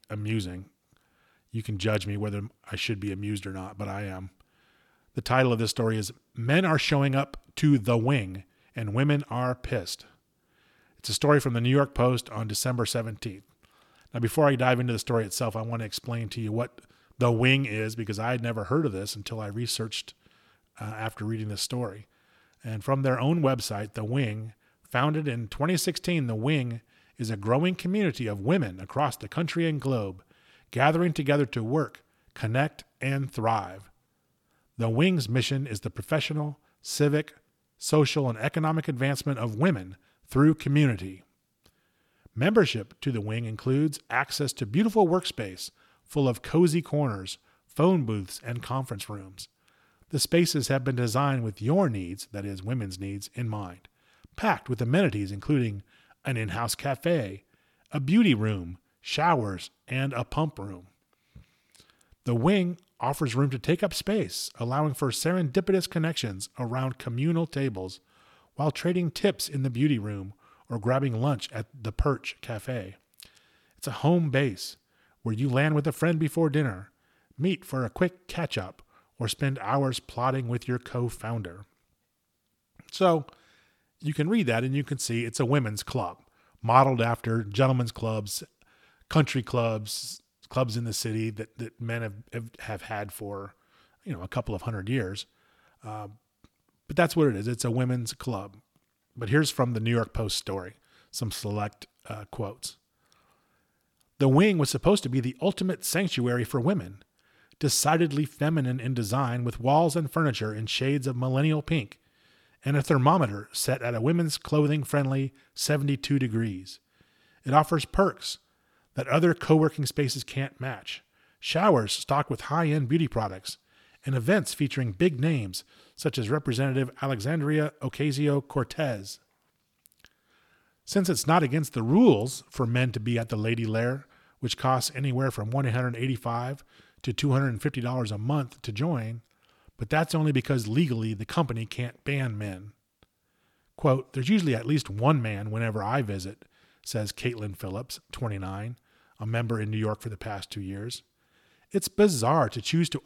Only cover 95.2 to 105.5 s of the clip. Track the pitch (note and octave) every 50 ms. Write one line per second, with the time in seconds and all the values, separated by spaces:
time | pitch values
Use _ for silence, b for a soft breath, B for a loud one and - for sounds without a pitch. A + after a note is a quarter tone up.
95.2 | - b b b b b b b b b b b - A2 G#2+ G#2+ G#2 G2+ G#2 -
96.2 | _ _ _ _ - _ _ _ _ _ _ _ _ - D3 D#3+ E3+ D#3+ - E3
97.2 | D3+ C#3 G#2+ G2 G2+ A#2 A#2+ A2 - A#2+ A#2 B2+ B2+ B2 B2+ B2 A#2+ A2 - -
98.2 | - C3 A#2 G2 G2+ G2+ G2 G#2 _ _ _ _ _ _ _ _ _ _ _ B2
99.2 | A#2 G2 C3+ D3+ D#3 - - - C3 B2 A#2 A2 A2 A#2 A#2+ A#2 A2 - - -
100.2 | A2 G2 - - - - F#2+ G2 F2+ F#2 - b b b b b b b - -
101.2 | B2 A2 - - - G#2 G#2 G#2+ G#2 G#2 - _ - - _ _ _ - G#2+ G#2
102.2 | G#2 - - - G#2+ G2 - - - - - - _ _ _ _ _ _ _ _
103.2 | _ _ _ _ _ _ _ _ _ _ _ _ _ _ _ _ _ _ _ -
104.2 | C#3+ C3+ C3 D3 G3 G#3+ G3 E3 C#3+ - - B2 - F3 G#3 G3 - C3 B2 C3
105.2 | A#2+ B2 - - - G3